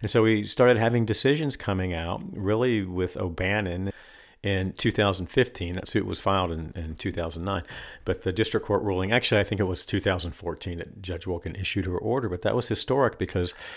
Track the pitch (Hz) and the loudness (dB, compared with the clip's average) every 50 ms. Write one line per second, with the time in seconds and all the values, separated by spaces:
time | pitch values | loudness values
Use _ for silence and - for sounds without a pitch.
0 | - 104 - 120 110 113 110 107 104 104 - - 127 127 123 107 113 117 120 120 | -2 2 4 4 6 6 4 2 0 -2 2 4 6 6 6 6 4 4 4 4
1 | 113 107 107 - - 135 143 151 160 143 127 - - - 98 95 92 92 87 82 | 2 4 4 4 4 4 4 2 2 -2 -4 -4 -2 -2 0 0 0 -2 -2 -2
2 | 82 82 90 - - - - - 98 95 107 110 123 127 120 107 98 92 90 90 | -2 -4 -4 -6 -6 -10 -8 -4 0 0 2 2 4 2 2 2 0 -2 -2 -2
3 | 92 90 - - 98 90 82 - 90 92 101 107 104 92 87 90 95 98 - - | -2 -2 -2 -4 -4 -4 -2 -2 0 0 0 0 0 -2 -2 -2 -4 -4 -6 -8
4 | - - - - - - - _ - 101 98 95 95 95 - - - 113 104 - | -14 -20 -20 -20 -20 -20 -14 _ -2 0 0 0 0 -2 -2 0 0 0 2 4
5 | 104 101 95 92 90 - - 131 123 - - - 90 85 87 92 - - - 120 | 2 2 2 0 -2 -2 2 2 2 2 0 -8 -6 -6 -4 -4 -2 0 0 0
6 | 92 98 92 - - 101 98 95 92 87 82 80 82 76 - 85 82 80 78 - | 0 0 -2 -2 0 2 2 2 2 0 -2 -6 -8 -8 -8 -8 -8 -8 -8 -6
7 | - 98 80 85 85 82 78 82 85 98 98 90 - - - - - - - - | -6 -6 -4 -4 -4 -4 -4 -6 -4 -4 -4 -4 -6 -8 -12 -14 -14 -14 -16 -10
8 | - - 90 - - 95 90 98 110 - - 107 - - 101 98 - 104 95 92 | -4 -4 -4 -2 -2 -2 0 2 0 2 0 -2 0 2 0 0 2 0 0 0
9 | 92 95 113 127 123 - - 104 98 - 107 98 104 92 92 - - - - 98 | 0 2 2 2 2 4 4 4 2 2 0 0 0 0 0 -2 -2 -2 -2 0
10 | - 101 92 90 82 85 78 - - 87 78 - - 92 87 85 85 - - - | 2 2 0 0 -2 -6 -8 -8 -6 -8 -6 -6 -6 -8 -8 -8 -8 -10 -12 -14
11 | 95 90 87 82 - 92 90 85 - - 85 90 92 - - 101 92 90 87 87 | -10 -8 -8 -8 -4 -6 -6 -4 -4 -8 -6 -6 -6 -4 -2 -2 -2 0 -2 -2
12 | - 110 120 135 123 101 90 87 - 107 110 123 117 - 110 - - - 127 135 | -2 0 -2 0 -2 -2 -4 -2 0 0 2 2 0 0 0 0 0 2 2 4
13 | 135 113 - - 92 85 - 95 87 87 - - - - - | 4 2 2 0 -4 -2 0 0 0 0 -2 -6 -8 -14 -14